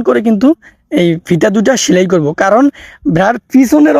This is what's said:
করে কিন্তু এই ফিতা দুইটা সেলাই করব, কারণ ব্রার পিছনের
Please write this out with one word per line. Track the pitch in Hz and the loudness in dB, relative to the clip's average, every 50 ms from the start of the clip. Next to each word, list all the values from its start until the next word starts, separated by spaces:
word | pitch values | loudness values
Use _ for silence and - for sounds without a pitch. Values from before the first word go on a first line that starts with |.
| 226 247 | 0 -2
করে | 247 240 214 233 | -2 -2 0 -2
কিন্তু | 220 196 254 285 330 - _ - _ _ _ _ 302 233 | 0 2 2 0 0 -2 _ -18 _ _ _ _ -2 -2
এই | 175 170 165 170 - | 0 0 -2 -4 -4
ফিতা | - 175 156 214 220 | -4 -2 0 0 0
দুইটা | 190 226 190 247 262 202 - | 0 0 0 0 -2 -2 -2
সেলাই | - 180 180 190 175 | 0 0 0 0 0
করব, | 185 170 147 143 160 - | 0 0 -2 -2 -4 -4
কারণ | 190 196 208 240 277 285 - - - - - _ - 294 160 | -2 0 2 2 2 0 -2 -6 -14 -20 -20 _ -6 -2 -2
ব্রার | 170 190 214 247 233 - _ | 0 0 -2 -2 -4 -6 _
পিছনের | - 262 269 220 294 302 294 294 277 285 | 0 2 2 2 2 2 2 2 2 2